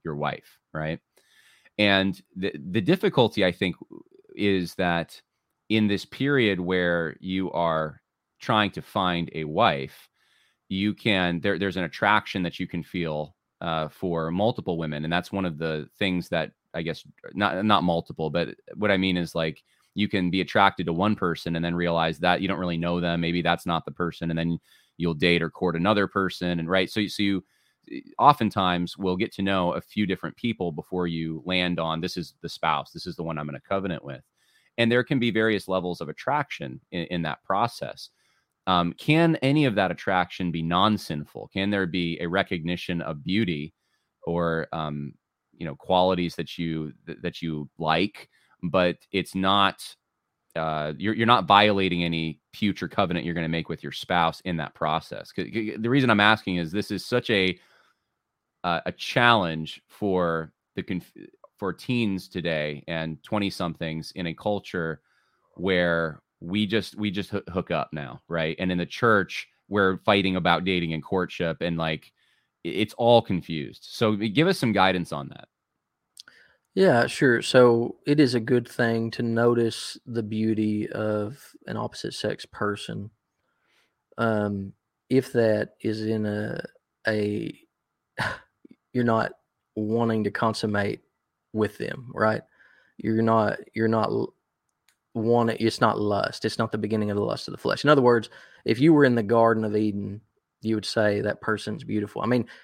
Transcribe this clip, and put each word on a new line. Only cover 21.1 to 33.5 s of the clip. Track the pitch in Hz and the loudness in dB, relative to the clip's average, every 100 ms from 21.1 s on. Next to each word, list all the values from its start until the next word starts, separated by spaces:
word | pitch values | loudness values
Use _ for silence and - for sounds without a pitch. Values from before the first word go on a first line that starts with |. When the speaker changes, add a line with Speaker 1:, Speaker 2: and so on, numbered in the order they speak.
| 104 | 0
Speaker 1:
person | 90 80 85 82 | -2 -2 -4 -4
and | |
then | 85 | -2
realize | 87 87 82 82 80 | -2 0 0 0 0
that | 90 87 | 2 2
you | 92 | 0
don't | 87 | -2
really | 90 82 | -2 -2
know | 85 87 | -2 -2
them. | 85 85 | 0 0
Maybe | 85 87 | 0 0
that's | 82 85 90 | 0 0 0
not | 82 | -4
the | - | -4
person. | - 87 - 82 | -6 -6 -6 -4
And | 82 | -2
then | 85 85 _ _ _ - | -2 -4 _ _ _ -4
you'll | 85 | -2
date | 76 87 85 | 2 4 4
or | 80 | 0
court | - 90 | -2 -2
another | 82 95 101 95 | 0 2 2 2
person. | 101 92 - 87 85 | 0 -2 -2 -4 -2
And | 82 | 0
right. | 95 92 | 0 0
So, | 107 101 | -2 -4
so | - | -2
you | 101 95 - _ _ _ - - - - | 0 -2 -6 _ _ _ -16 -16 -10 0
oftentimes | 131 143 107 101 92 87 87 - | 2 2 -2 -2 -2 -2 -4 -6
will | 95 92 | -4 -2
get | 110 | -4
to | - | -4
know | 98 95 87 | -2 0 0
a | 82 | -4
few | - 104 98 | -6 -4 -2
different | 90 80 - | -4 -8 -6
people | 120 110 87 | -6 -4 -6
before | 78 - 92 87 | -8 -6 -4 -2
you | 82 80 80 | -4 -6 -6
land | 87 92 90 82 | -2 0 0 0
on, | 80 82 | -2 -2
"This | 90 87 | -4 -6
is | 78 - | -10 -12
the | 85 | -14
spouse. | - 82 73 69 | -4 0 0 -4
This | 80 | -12
is | 90 82 | -12 -8
the | |
one | 82 78 | -6 -6
I'm | |
in | 76 | -8